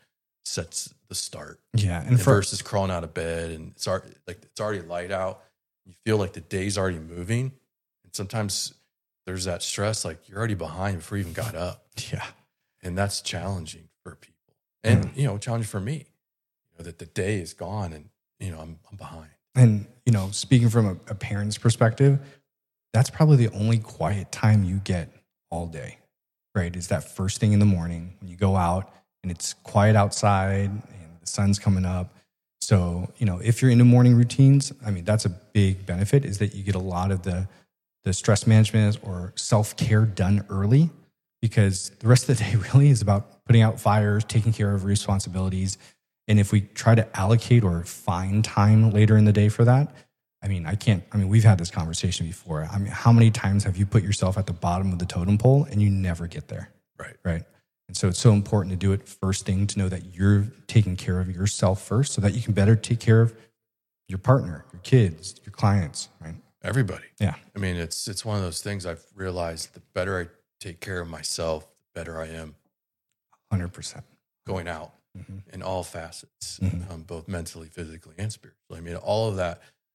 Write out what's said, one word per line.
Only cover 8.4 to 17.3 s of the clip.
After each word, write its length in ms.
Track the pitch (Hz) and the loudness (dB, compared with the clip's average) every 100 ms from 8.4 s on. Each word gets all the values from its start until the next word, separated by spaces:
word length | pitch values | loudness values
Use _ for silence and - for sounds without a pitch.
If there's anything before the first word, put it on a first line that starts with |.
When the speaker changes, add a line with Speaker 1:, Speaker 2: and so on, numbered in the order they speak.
| 101 - - - _ _ _ _ - | -6 -6 -8 -14 _ _ _ _ -12
Speaker 1:
there's 200 | 92 92 | -8 -6
that 180 | 87 | -6
stress, 400 | - - 104 110 | -8 -4 -4 -4
like, 240 | 90 82 _ | -8 -12 _
you're 100 | 101 | -8
already 160 | 113 | -6
behind 440 | 92 80 85 98 87 | -6 -8 -8 -6 -6
before 200 | - 101 | -8 -8
you 40 | |
even 100 | 87 | -8
got 220 | 82 110 80 | -8 -8 -6
up. 260 | 87 - _ - | -8 -10 _ -16
Speaker 2:
<laughs> 160 | - | -10
Yeah. 140 | 139 - - _ _ _ _ | -10 -10 -16 _ _ _ _
Speaker 1:
And 140 | 90 90 | -8 -4
that's 240 | 101 - | -4 -4
challenging 680 | - 87 90 95 78 82 82 _ | -8 -8 -8 -8 -10 -16 _ _
for 100 | 87 | -20
people. 400 | 76 _ _ _ _ _ _ | -20 _ _ _ _ _ _
And, 220 | 110 - 82 | 2 2 2
Speaker 2:
Mm. 100 | 131 | -4
Speaker 1:
you 80 | |
know, 140 | 139 104 | -4 -4
challenging 280 | 120 117 110 | -6 -6 -6
for 140 | 101 | -8
me, 140 | 101 156 | -6 -8
you 840 | - _ _ _ _ _ _ - | -12 _ _ _ _ _ _ -20
know, 60 | |
that 140 | 85 80 | -18 -18
the 60 | 82 | -12
day 340 | - 90 | -6 -4